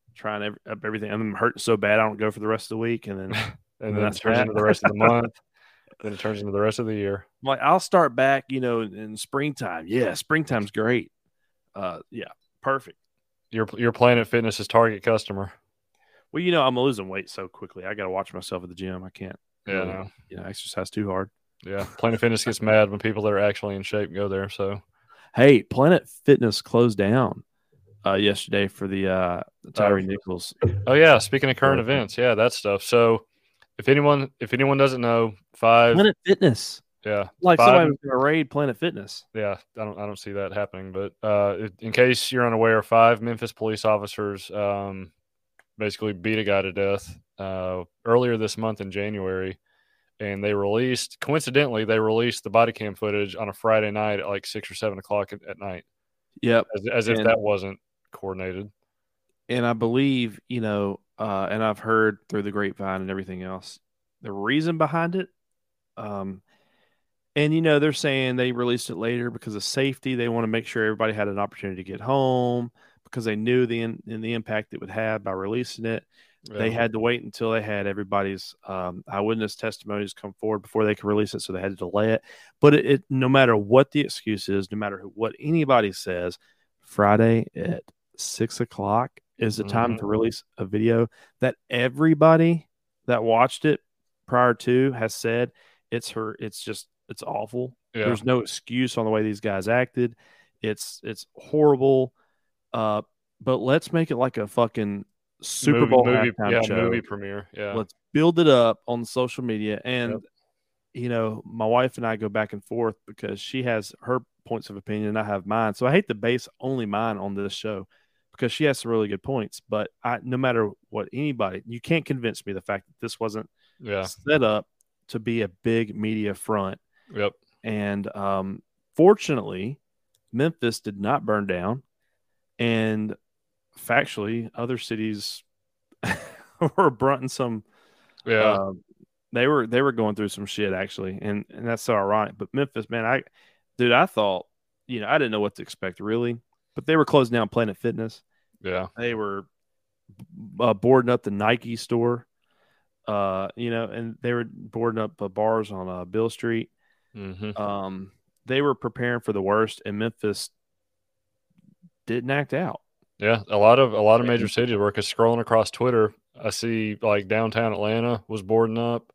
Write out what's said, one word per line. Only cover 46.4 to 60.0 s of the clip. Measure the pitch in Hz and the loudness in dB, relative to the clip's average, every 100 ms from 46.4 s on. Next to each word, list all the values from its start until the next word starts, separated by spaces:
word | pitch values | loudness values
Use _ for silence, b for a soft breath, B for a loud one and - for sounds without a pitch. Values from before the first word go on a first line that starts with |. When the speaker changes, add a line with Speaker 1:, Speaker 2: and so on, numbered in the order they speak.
Speaker 2:
guy | 101 98 | 2 0
to | 95 | 0
death, | 90 98 98 - - _ - | -2 -2 -2 -6 -20 _ -12
uh, | 95 95 92 92 87 _ 117 | -8 -6 -6 -6 -10 _ 2
earlier | 117 123 113 | 4 4 0
this | 107 - | -2 -4
month | 113 104 | -4 -4
in | 98 | -8
January. | 98 104 104 95 95 95 98 _ _ _ _ _ - | -6 -6 -4 -4 -4 -6 -10 _ _ _ _ _ -10
And | 104 98 | -8 -4
they | 104 | -2
released, | 101 101 110 127 123 - - | 0 0 0 0 -2 -6 -8
coincidentally, | - 156 151 139 143 113 110 | -2 -2 0 0 2 0 0
they | 110 | 2
released | 110 110 120 - | 2 2 0 -2
the | 107 | 2
body | 110 117 | 4 4
cam | - 107 | 2 -8
footage | 92 107 104 101 92 | -4 -4 -2 -4 -6
on | 104 | -10
a | |
Friday | 92 113 110 107 | -2 2 2 2
night | 107 107 101 | -2 -2 -2
at, | 92 | -4
like, | 98 - | -8 -8
six | 107 - | -12 -12
or | 95 | -6
seven | 110 95 | -6 -6
o'clock | - 104 98 | -4 -4 -4
at, | 101 - | -10 -16
at | 95 | -12
night. | 98 90 _ _ _ _ _ - | -12 -12 _ _ _ _ _ -4
Speaker 1:
Yep. | 120 117 101 104 | 2 2 2 -4
Speaker 2:
As, | 104 | -2
as | 123 107 | 0 2
if | 113 | 2
Speaker 1:
And | 113 | 4
Speaker 2:
that | 113 | 2
wasn't | 104 101 98 95 _ _ _ | 2 -2 -2 -12 _ _ _
coordinated. | - 98 92 92 92 104 _ _ _ _ _ _ _ - | -12 -10 -8 -8 -8 -10 _ _ _ _ _ _ _ -6
Speaker 1:
And | 120 120 | -2 0
I | |
believe, | 113 117 123 | 0 0 2